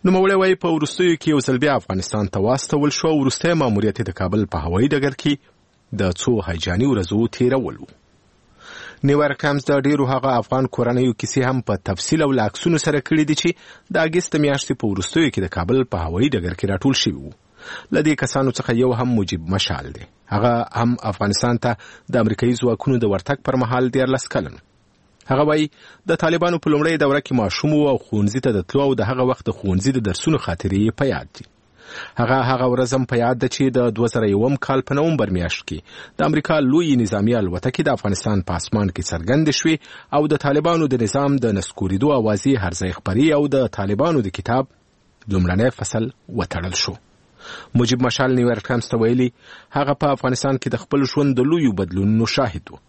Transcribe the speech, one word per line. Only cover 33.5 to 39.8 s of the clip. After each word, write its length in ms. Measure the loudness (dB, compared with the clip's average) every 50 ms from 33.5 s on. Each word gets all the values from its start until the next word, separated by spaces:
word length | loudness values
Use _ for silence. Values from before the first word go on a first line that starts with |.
| 0 0 0 2 2
د 160 | 2 0 2 2 0
دوه 100 | 0 0 2
زره 160 | 0 2 2
یوم 260 | 2 2 2 2 0
کال 260 | -2 -2 -2 -2 -2
په 180 | 0 -2 -2 0
نومبر 300 | 0 0 2 0 0 0
میاشت 320 | 0 -2 -2 -4 -6 -6 -8 -10
کې 120 | -10 -10 -10 -14 -20 -20 -20 -20 _ -2
د 60 | 0 0
امریکا 300 | 2 0 0 2 0 2
لویې 420 | 2 4 4 2 4 4 2 2
نظامي 340 | 2 0 0 0 0 2 2
الوتکې 480 | 0 0 -2 -4 -2 -4 -4 -2 0 0
د 60 | 0
افغانستان 520 | 0 0 -2 -4 -4 -2 -2 -2 -2 -2
په 120 | -2 -2 -4 -6
اسمان 300 | -4 -2 -2 0 0 0
کې 140 | -2 -4 -6 -6
څرګندې 420 | -6 -6 -2 0 2 2 2 2 0 0
شوې 160 | 0 0 -2 -2